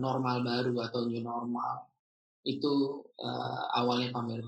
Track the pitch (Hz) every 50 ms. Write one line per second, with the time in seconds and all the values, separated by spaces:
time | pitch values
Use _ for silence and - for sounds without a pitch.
0 | 131 131 131 127 131 123 123 123 123 123 120 120 123 127 120 120 113 113 - 123
1 | 117 120 117 117 117 123 117 117 120 120 120 123 127 127 120 - - - _ _
2 | _ _ _ _ _ _ _ _ _ - - - - 147 139 139 135 135 - -
3 | - - - - - 123 123 123 123 127 127 - - - - 120 123 123 123 123
4 | 127 123 123 123 117 117 113 117 113